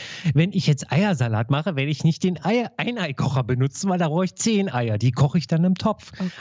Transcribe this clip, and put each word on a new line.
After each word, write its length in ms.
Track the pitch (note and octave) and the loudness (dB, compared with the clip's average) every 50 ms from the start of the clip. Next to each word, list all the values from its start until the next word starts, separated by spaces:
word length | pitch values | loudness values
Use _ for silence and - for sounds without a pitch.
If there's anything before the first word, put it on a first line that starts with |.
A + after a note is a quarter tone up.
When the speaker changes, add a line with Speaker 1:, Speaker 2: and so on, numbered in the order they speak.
| - - - - - E3 - | -12 -14 -10 -4 -2 2 2
Speaker 1:
Wenn 160 | C#3+ E3 G3+ | 4 2 2
ich 160 | - F#3+ - | 0 0 2
jetzt 240 | D3+ C#3+ - - - | 2 0 0 0 -2
Eiersalat 580 | C3 D#3+ G#3 G#3 F3 B2+ B2+ A#2 A2 G#2+ A#2 A#2 | 0 2 2 2 2 0 0 0 0 0 0 0
mache, 260 | C#3 D3 D#3 G3+ D#3 | 0 0 0 -2 -2
werde 140 | C3+ C3+ D3+ | -2 -2 -2
ich 140 | D3+ - - | 0 0 2
nicht 180 | C3+ B2+ - - | 0 2 2 0
den 140 | F#3 F3+ D#3 - | -2 0 -2 -2
Ei-, 240 | F3+ A3+ B3 G#3 - - | 0 0 0 -2 -2 -4
Eineikocher 680 | - D#3 A#3 A#3+ A3 F3+ D3+ C3+ - D3 D3 C#3 C3+ A#2+ | -4 -4 -4 -4 -4 -4 -4 -2 -2 -2 0 0 0 0
benutzen, 460 | G#2+ B2+ B2 C3 C#3 - - G3 G3 | 0 0 0 0 0 -2 -2 -2 0
weil 80 | F3+ | 0
da 120 | F3 F3 D3 | 0 0 0
brauche 160 | D3+ F3 F#3 | 0 0 -2
ich 100 | F3+ - | -2 -2
zehn 360 | - - A3+ A3 G3+ G3 F#3+ | -2 0 0 2 2 0 0
Eier, 280 | - B2 A#2+ A2+ G#2+ G#2 | -2 -2 0 0 0 0
die 120 | A#2+ B2+ | 0 0
koche 280 | - - C3+ C3+ - F3+ | 2 2 2 2 2 0
ich 80 | C3+ | -2
dann 160 | - E3 D#3+ F3 | 0 0 2 2
im 100 | F#3 F#3 | 2 2
Topf. 380 | - - A3 G3+ - - - - | 2 0 -2 -2 -2 -8 -16 -10
Speaker 2:
Okay. 160 | - F#3 F3+ - - | -6 -6 -6 -6 -6